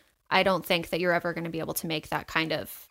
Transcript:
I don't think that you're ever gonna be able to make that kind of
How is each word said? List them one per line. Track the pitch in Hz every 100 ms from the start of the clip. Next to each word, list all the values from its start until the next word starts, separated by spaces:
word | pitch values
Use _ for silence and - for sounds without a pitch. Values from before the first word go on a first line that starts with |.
| _ _ -
I | 190
don't | 190 185 -
think | 175 165
that | 165
you're | 180
ever | 170 175
gonna | 160 165
be | 165
able | 151 156
to | 170
make | 156 -
that | 151 -
kind | 160 160
of | 160 - - -